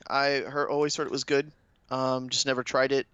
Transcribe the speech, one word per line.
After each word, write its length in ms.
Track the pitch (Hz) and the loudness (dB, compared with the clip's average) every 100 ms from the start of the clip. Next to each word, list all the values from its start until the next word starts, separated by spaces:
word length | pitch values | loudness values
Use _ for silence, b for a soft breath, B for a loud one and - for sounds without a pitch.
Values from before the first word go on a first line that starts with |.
| - | -4
I 320 | 139 143 139 | 0 2 0
heard, 300 | 101 143 143 | -2 -2 0
always 260 | 143 147 143 | 0 0 -2
heard 120 | 147 | -4
it 40 | |
was 120 | 139 | -4
good. 280 | 127 143 151 - _ _ - | 0 0 0 -8 _ _ -8
Um, 400 | 131 131 131 127 | -2 0 -2 -2
just 160 | - 143 | -2 0
never 180 | 127 | -2
tried 280 | 123 139 131 | 0 2 4
it. 160 | 135 - | 2 -2